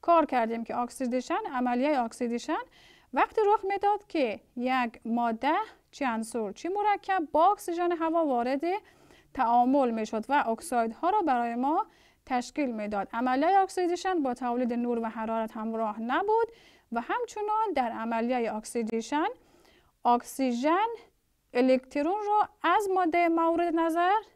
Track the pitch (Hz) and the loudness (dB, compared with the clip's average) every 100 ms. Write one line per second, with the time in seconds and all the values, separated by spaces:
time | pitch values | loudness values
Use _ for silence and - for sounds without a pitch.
0 | - 339 302 254 226 226 226 226 240 - | 6 4 4 0 0 -4 -6 -4 -6 -4
1 | 254 254 247 359 427 262 247 247 277 285 | -2 -2 -2 -4 -4 -2 0 0 2 2
2 | 233 - 240 233 - 349 508 - - - | -2 -4 -4 -4 -4 -6 -6 -18 -20 -20
3 | _ 262 415 - 403 427 381 392 403 415 | _ 0 0 2 4 2 0 0 0 0
4 | - 330 247 196 _ - 247 262 240 - | -2 -2 -2 -2 _ -6 -2 0 -2 -6
5 | 226 233 233 226 269 349 440 - _ - | -4 -2 0 0 0 0 -2 -12 _ -6
6 | 269 226 220 240 208 208 339 403 415 403 | -4 -2 -4 -6 -6 -6 -6 -2 0 0
7 | - 381 302 302 349 403 - 339 349 349 | 0 -2 0 4 4 4 -2 -2 0 0
8 | 330 330 320 247 240 269 330 392 - _ | 0 2 2 0 0 -2 -2 -4 -6 _
9 | - - _ - 233 240 247 277 254 226 | -20 -20 _ -2 2 4 4 4 2 0
10 | 214 220 220 285 226 226 - 247 226 226 | -4 -6 0 0 2 -2 -2 -2 -2 -2
11 | 330 427 330 247 240 233 262 330 427 _ | 0 2 2 0 0 -2 0 0 -2 _
12 | _ _ - 254 240 - 277 220 208 208 | _ _ -4 -4 -4 -4 -4 -2 -4 -4
13 | 196 226 254 262 311 392 381 - 359 349 | -4 -2 0 2 4 4 2 0 -2 0
14 | 381 370 269 240 247 240 254 240 240 233 | -2 0 0 -2 -4 -2 -2 -2 -2 -2
15 | 226 226 220 226 220 226 220 220 226 220 | -4 -6 -4 -4 -4 -6 -6 -4 -4 -4
16 | 226 285 403 453 466 - - _ _ 233 | -2 -2 2 2 0 -4 -20 _ _ -6
17 | 233 480 466 427 415 427 440 285 240 220 | -2 -4 -4 -6 -2 0 0 0 -2 -4
18 | 226 226 233 254 226 214 214 240 226 226 | -4 -2 0 -2 -2 -6 -6 -4 -2 -4
19 | 226 294 370 508 _ _ _ _ _ _ | -2 -2 -2 -4 _ _ _ _ _ _
20 | 240 240 240 - 262 240 277 349 440 453 | 0 2 0 -4 -2 0 2 2 0 -4
21 | - _ _ _ _ 247 254 262 254 294 | -14 _ _ _ _ 0 4 2 0 -2
22 | 294 403 415 415 403 _ 320 370 403 370 | -2 -2 2 2 2 _ 2 2 2 0
23 | 349 349 339 330 330 339 339 320 330 330 | 2 2 2 4 2 2 0 2 0 2
24 | 349 427 415 | 2 2 -2